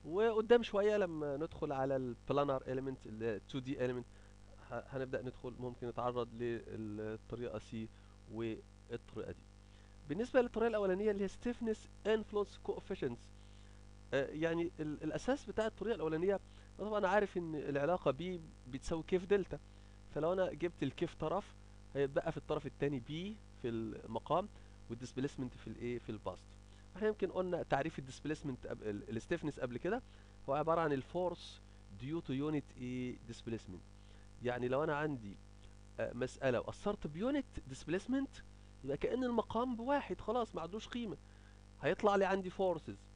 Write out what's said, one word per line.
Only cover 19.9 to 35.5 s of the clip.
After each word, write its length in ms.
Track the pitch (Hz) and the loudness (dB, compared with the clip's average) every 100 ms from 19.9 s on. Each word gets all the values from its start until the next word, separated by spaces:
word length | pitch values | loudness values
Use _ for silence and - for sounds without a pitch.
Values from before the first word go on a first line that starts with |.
| - - | -16 -6
فلو 180 | 147 156 | 0 2
أنا 200 | 190 185 | 4 2
جبت 300 | 147 175 - | 2 -4 0
ال 100 | 139 - | 0 2
K 40 | |
في 120 | 170 - | -2 0
طرف 380 | 156 175 - - - - - | 0 0 -2 -16 -16 -18 -4
هيتبقى 380 | 139 139 156 165 | 2 4 4 2
في 60 | 151 | -4
الطرف 280 | - 151 139 | -2 -2 -2
التاني 340 | - 143 139 | 0 0 2
B 120 | 113 156 196 214 - - | -2 -6 -6 -8 -14 -4
في 60 | 123 | -2
المقام 800 | 113 113 - - 113 - 156 208 - - - - | 0 -2 -6 -4 -6 2 2 2 -10 -16 -16 -8
والديسبيسمنت 640 | 117 127 127 139 - 123 | -8 -6 -2 -2 -2 -6
في 120 | - - | -6 -10
الإيه؟ 320 | 104 120 120 | -4 -4 -4
في 120 | - | -4
الباست. 340 | 107 98 90 - - - - - 185 | -4 -4 -6 -14 -18 -18 -18 -14 0
احنا 120 | 214 | 0
يمكن 220 | 214 180 | 2 0
قلنا 320 | 180 185 170 | 2 2 0
تعريف 360 | - 139 156 - | 2 4 4 0
ال 60 | |
displacement 640 | 135 - 143 147 143 127 - | -8 -6 -2 0 -2 -4 -6
قبل، 200 | 120 107 | -4 -2
ال، 280 | 104 107 113 | -2 -2 -4
ال 60 | |
stiffness 380 | - 170 151 - | 0 0 2 0
قبل 180 | 127 120 | -2 0
كده، 240 | 170 240 - - - - - | 0 0 -4 -18 -18 -10 0
هو 60 | |
عبارة 260 | 139 156 170 | 2 4 4
عن 120 | 160 | 6
ال 100 | 139 | 2
force 580 | - 175 180 170 - - - - - 98 | 0 0 0 -2 -10 -14 -18 -18 -14 -8
due 200 | 127 165 | -4 -4
to 120 | - | 0
unit 480 | 131 151 151 - - | 0 2 2 -2 -8
A 360 | 123 127 127 - 117 | -4 -2 -2 -4 -10
displacement. 480 | 117 - 110 - 90 - - - - - - | -8 -4 -4 -4 -12 -12 -18 -18 -18 -16 -2
يعني 260 | 120 123 123 | 0 2 2
لو 160 | 131 | 4
أنا 120 | 160 147 | 4 2
عندي، 400 | 156 135 104 92 - | 2 0 -6 -10 -14